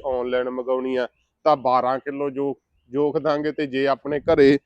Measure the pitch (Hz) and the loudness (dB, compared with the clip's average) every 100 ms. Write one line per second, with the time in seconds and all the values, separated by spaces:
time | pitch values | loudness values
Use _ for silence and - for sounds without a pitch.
0 | 139 127 123 127 127 127 123 131 131 127 | -4 -4 -2 -2 -4 -6 -4 -2 -2 -2
1 | 120 _ _ _ 156 147 127 127 123 131 | -4 _ _ _ 0 2 2 2 2 -2
2 | 143 139 143 135 139 127 _ _ _ 131 | -6 -6 -6 -4 -6 -6 _ _ _ -2
3 | 147 147 147 147 151 143 147 131 139 135 | -2 0 -2 -2 -2 -4 -4 -2 0 -2
4 | 143 147 160 160 139 139 | -4 -6 0 6 6 6